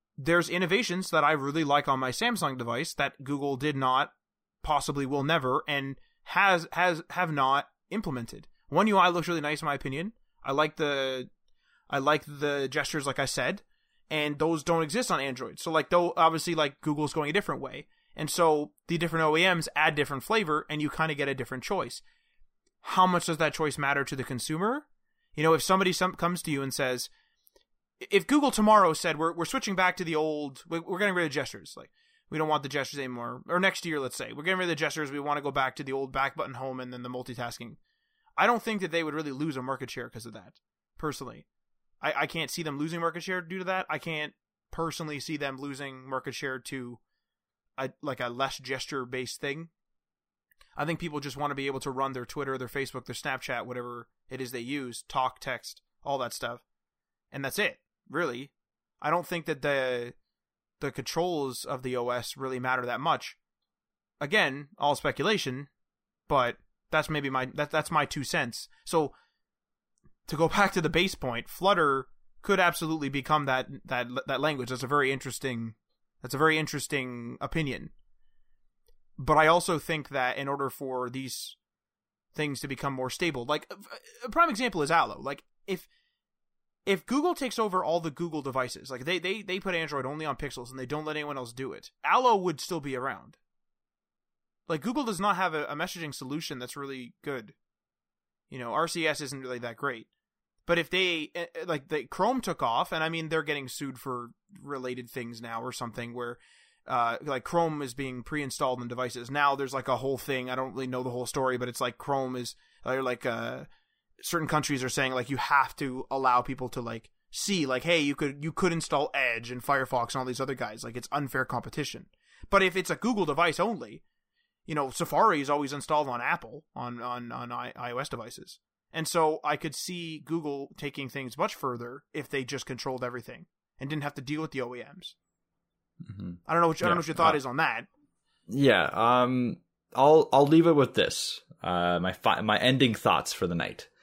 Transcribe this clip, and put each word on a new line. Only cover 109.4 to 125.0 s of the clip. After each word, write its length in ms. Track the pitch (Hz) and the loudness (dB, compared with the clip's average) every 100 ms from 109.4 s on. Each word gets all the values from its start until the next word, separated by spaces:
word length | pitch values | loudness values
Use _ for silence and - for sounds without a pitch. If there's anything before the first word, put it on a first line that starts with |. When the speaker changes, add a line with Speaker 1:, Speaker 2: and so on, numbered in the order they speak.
| 143 | 2
Speaker 1:
there's, 180 | 139 135 | 2 -2
like, 160 | 131 127 | -4 0
a 80 | 120 | 0
whole 220 | 135 127 | 0 -4
thing, 320 | - 131 127 | -2 -4 -4
I 40 | |
don't 180 | 127 131 | -4 -6
really 140 | 107 131 | -6 -6
know 160 | 127 | -4
the 80 | 127 | -4
whole 160 | 123 120 | -4 -4
story, 300 | 143 131 123 | 0 0 0
but 120 | 123 | -2
it's 120 | 120 | -2
like 160 | 123 - | -4 -4
Chrome 400 | - 139 131 127 | -2 0 0 -4
is, 180 | 120 - _ _ | -8 -12 _ _
or, 180 | - 131 | -4 -2
like, 220 | 131 123 | -2 -2
uh, 400 | 127 113 117 131 143 _ _ _ _ _ | -2 -4 -4 -8 -12 _ _ _ _ _
certain 260 | - 175 156 | -4 -2 2
countries 360 | 151 143 139 | 0 2 -2
are 40 | 127 | -2
saying, 220 | - 131 | 0 0
like, 180 | 131 120 | 0 -2
you 80 | 135 | -4
have 360 | - 143 127 - | 4 4 4 0
to 300 | 139 127 - | -6 -6 -4
allow 320 | 135 131 123 | 0 4 4
people 260 | 123 131 127 | 2 -4 -6
to, 120 | - | -6
like, 280 | 117 117 - _ _ | -8 -10 -14 _ _
see, 340 | - - 196 | -8 -2 0
like, 200 | 139 127 | 2 0
"Hey, 160 | 151 170 | 4 4
you 140 | 143 | 4
could, 300 | 139 147 143 | 0 -2 -4
you 80 | 156 | -8
could 200 | - 185 | 2 2
install 380 | 165 - 147 151 | 2 0 0 2
Edge 360 | 143 127 117 120 | 2 2 0 -4
and 120 | 123 | -8
Firefox 500 | 120 139 127 127 117 | 0 0 2 -2 -2
and 40 | 139 | -2
all 80 | 127 | -4
these 140 | 123 | -2
other 140 | 135 | -2
guys. 300 | 131 113 107 | -4 -6 -8
Like, 140 | 117 120 | -10 -10
it's 100 | - | -4
unfair 340 | 147 139 135 127 | -4 -2 -2 -2
competition." 600 | 120 - - 143 - - _ _ - - | -4 -6 -6 -6 -8 -16 _ _ -16 2
But 120 | 196 | 4
if 140 | 190 180 | 4 2
it's 140 | 175 | -2
a 60 | 156 | 0
Google 280 | 226 220 | 0 2
device 360 | 160 143 170 147 | 2 4 2 4
only, 420 | 196 196 110 110 _ _ _ _ _ _ | 0 0 -8 -16 _ _ _ _ _ _
you 100 | - | -6
know, 160 | 147 131 | -2 0
Safari 500 | - | -2